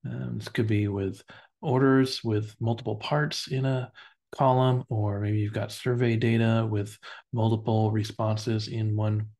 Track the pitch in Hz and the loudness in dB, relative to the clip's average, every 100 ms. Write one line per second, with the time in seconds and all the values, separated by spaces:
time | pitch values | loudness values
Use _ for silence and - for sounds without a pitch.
0 | 127 123 123 117 104 - 110 104 104 98 | -8 -8 -6 -8 -6 -2 0 0 0 -2
1 | 98 - - - _ _ 165 127 135 131 | -4 -6 -18 -20 _ _ 0 4 6 6
2 | 131 - 113 104 107 - 113 117 - 107 | 4 0 -2 -2 -2 -4 -2 -2 -4 -6
3 | - 147 151 - - 135 135 131 123 - | -2 0 0 -4 -6 -2 -2 -2 -6 -14
4 | - _ _ - 135 127 131 127 - 110 | -20 _ _ 0 2 4 4 2 -2 -2
5 | 104 101 104 107 104 107 107 - 127 123 | -2 -2 -2 0 -2 -4 -6 -6 -2 2
6 | 120 113 117 113 113 113 110 107 101 - | 2 2 2 4 4 2 2 -2 -4 -10
7 | - - _ 117 110 110 107 110 110 107 | -20 -20 _ 0 2 2 2 2 2 0
8 | 104 - 110 110 - 110 107 113 107 104 | -2 -2 -2 -2 -2 -4 -4 -4 -2 0
9 | 107 107 107 - | 0 -2 -4 -12